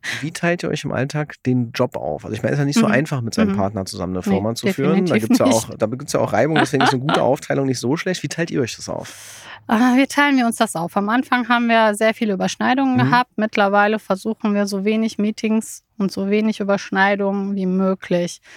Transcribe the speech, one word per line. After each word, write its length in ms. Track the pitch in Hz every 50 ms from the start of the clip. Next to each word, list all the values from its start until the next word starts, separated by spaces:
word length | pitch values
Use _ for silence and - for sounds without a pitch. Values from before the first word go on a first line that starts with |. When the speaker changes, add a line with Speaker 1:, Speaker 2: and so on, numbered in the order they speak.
| - - - -
Speaker 1:
Wie 100 | 135 160
teilt 300 | 170 - - 170 175 175
ihr 80 | - -
euch 140 | - - -
im 80 | -
Alltag 420 | - - 131 143 - 147 151 - - - -
den 280 | 127 127 127 120 117
Job 220 | 120 - 127 127 - -
auf? 260 | 64 78 76 - -
Also 100 | 92 107
ich 80 | 104
meine, 120 | 117 - -
es 40 | 143
ist 20 |
ja 20 | 143
nicht 140 | 139 143 -
so 80 | 226
Speaker 2:
Mhm. 60 | 208
Speaker 1:
einfach, 280 | - 131 156 - 147 131
mit 140 | 117 113 -
seinem 180 | - 110 101
Speaker 2:
Mhm. 40 | 98
Speaker 1:
Partner 280 | 101 98 98 101 101 92
zusammen 300 | - 98 98 90 90 92
eine 80 | 90 87
Speaker 2:
Nee, 60 | 202 190
Speaker 1:
Firma 200 | - 101 110 117
zu 120 | - - 104
führen. 360 | 95 - 135 143 - 196 185
Da 100 | 170 143
Speaker 2:
definitiv 80 | 110 113 110
Speaker 1:
gibt's 100 | 135 123
ja 80 | -
Speaker 2:
nicht. 100 | - 110
Speaker 1:
auch, 180 | 113 110 - -
da 100 | - 113
gibt's 260 | 107 127 127 147 - -
ja 60 | 131
auch 120 | 117 104
Reibung, 240 | - 104 123 151 160
deswegen 260 | 160 156 - 147 135
ist 100 | - - -
eine 80 | 123
gute 180 | 127 151 - -
Speaker 2:
<laughs> 20 |
Speaker 1:
Aufteilung 440 | - 120 131 - - - 139 139 139
nicht 120 | 135 127 123
so 160 | - 120 147 170
schlecht. 240 | - 190 180 -
Wie 60 | - 143
teilt 220 | - - 170 170
ihr 120 | - 156
euch 140 | 123 107 -
das 120 | - - -
auf? 560 | - - - - - - - - - - - - - - -
Speaker 2:
Ah, 260 | - 233 214 247 254 247
wie 100 | 254 277
teilen 320 | - - 285 285 285 277 262
wir 80 | 240
uns 100 | 233 220
das 180 | - 226 - -
auf? 220 | 160 170 175 -
Am 140 | 202 202 208
Anfang 380 | 226 254 262 - 254 247 233 226
haben 160 | 247 240 240 233
wir 260 | 233 226 220 214 208
sehr 200 | 208 220 220 214
viele 180 | - 240 214
Überschneidungen 640 | 196 185 185 190 - - 220 233 254 269 269 262 254
Speaker 1:
Mhm. 40 | 247 247 262
Speaker 2:
gehabt. 220 | 247 247 247 - _
Mittlerweile 600 | - 214 220 - 214 202 196 202 202 208 208 220 214
versuchen 560 | - - 196 190 - 220 220 - - 214 208
wir, 120 | 202 202
so 200 | 196 202 196 190
wenig 320 | 214 220 220 226 226 - -
Meetings 640 | 202 214 220 - - 214 220 220 - - - - _ _ _ -
und 120 | 196 180
so 200 | - 196 196 196
wenig 300 | 208 214 220 220 208 -
Überschneidungen 920 | 202 196 196 190 - - 196 190 190 202 202 196 202 196 196 202 196 196 202
wie 120 | 196 185
möglich 720 | 185 185 190 190 190 190 - - - 180 175 175 170 - - _ - -